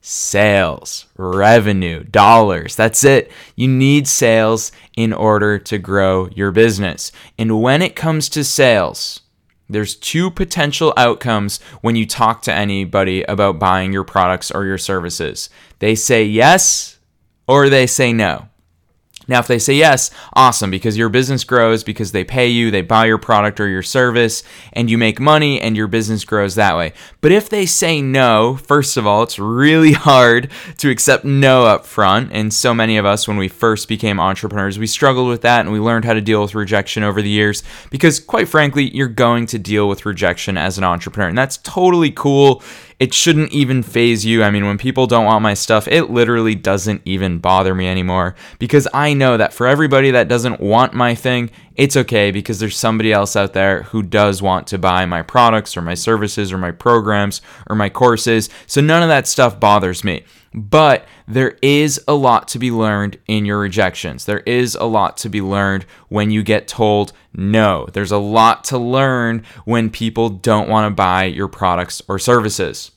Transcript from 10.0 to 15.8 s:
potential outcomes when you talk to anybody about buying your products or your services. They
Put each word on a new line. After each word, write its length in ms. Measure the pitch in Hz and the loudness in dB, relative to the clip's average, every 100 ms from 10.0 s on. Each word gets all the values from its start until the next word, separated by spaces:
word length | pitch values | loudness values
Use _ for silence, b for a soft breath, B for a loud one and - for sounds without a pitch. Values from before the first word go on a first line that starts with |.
| - 156 180 | -6 -4 -4
potential 600 | 175 185 - 147 139 160 - | -4 -6 -2 -4 0 0 2
outcomes 600 | 120 - 127 107 101 - B B | 2 0 -2 -2 -4 -8 B B
when 160 | 113 117 | -2 -2
you 80 | |
talk 380 | 107 - 113 113 | -4 0 0 0
to 100 | - | -4
anybody 720 | 101 101 98 92 101 95 92 | -2 -2 -4 -4 -2 0 -2
about 360 | - 101 101 82 | -4 0 0 2
buying 360 | 95 92 92 | 0 0 0
your 100 | 98 | -4
products 460 | 92 98 90 92 - | -2 0 0 0 -4
or 160 | 87 98 | -6 -4
your 100 | 95 | -6
services. 720 | - 95 87 - 78 - - b b | -4 -6 -6 -8 -8 -8 -14 b b
They 160 | b | b